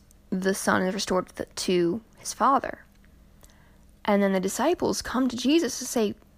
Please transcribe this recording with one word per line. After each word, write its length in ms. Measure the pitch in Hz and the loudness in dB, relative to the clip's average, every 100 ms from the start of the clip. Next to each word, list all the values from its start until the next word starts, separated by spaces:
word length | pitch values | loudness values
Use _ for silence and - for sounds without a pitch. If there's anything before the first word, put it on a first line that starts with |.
| - - - | -16 -20 -8
the 240 | 185 190 196 | -2 -2 0
son 260 | - 202 | 2 2
is 140 | 185 196 | 2 -2
restored 320 | - 185 - - | -2 -2 -4 -10
th-, 140 | - - | -10 -6
to 460 | - 180 170 214 - - | 0 2 2 -2 -8 -16
his 160 | - | -10
father. 460 | - 233 269 - - - - - - - - - - - - - - | 0 2 2 0 -12 -18 -20 -20 -20 -20 -20 -20 -20 -20 -20 -20 -8
And 200 | - 202 | 0 2
then 100 | 196 | 2
the 60 | 190 | 2
disciples 640 | 190 - 294 359 - - | -2 0 0 0 -2 -2
come 240 | - 240 262 | -4 -2 -2
to 100 | 233 | 0
Jesus 400 | 247 320 294 - | 2 2 0 -6
to 80 | 247 | -4
say, 300 | 247 208 - - | -2 -2 -4 -16